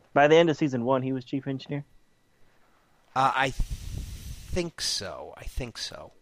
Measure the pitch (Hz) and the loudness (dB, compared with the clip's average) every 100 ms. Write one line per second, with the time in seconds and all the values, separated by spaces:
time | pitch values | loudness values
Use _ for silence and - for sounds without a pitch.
0 | - 143 147 160 170 147 151 127 117 131 | 0 4 8 8 8 4 0 0 0 0
1 | 131 131 123 139 139 135 - 143 143 - | 0 -4 -4 -6 -4 -8 -6 -10 -10 -20
2 | _ _ _ _ - _ _ _ _ _ | _ _ _ _ -20 _ _ _ _ _
3 | _ 131 131 131 135 - - - - - | _ 0 2 2 0 0 -4 -4 -8 -10
4 | - - - - - 185 170 - - - | -10 -12 -12 -14 -6 -4 -4 -6 -6 -4
5 | 95 65 80 - - - 123 - - - | -6 -10 -14 -12 -8 -6 -8 -8 -12 -12
6 | 78 - | -18 -12